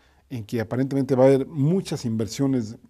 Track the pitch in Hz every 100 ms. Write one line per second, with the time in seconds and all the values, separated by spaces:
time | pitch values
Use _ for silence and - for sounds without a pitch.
0 | _ _ _ 123 101 120 110 123 135 139
1 | 135 127 135 135 131 160 143 190 185 156
2 | 120 110 107 - 139 131 107 117 -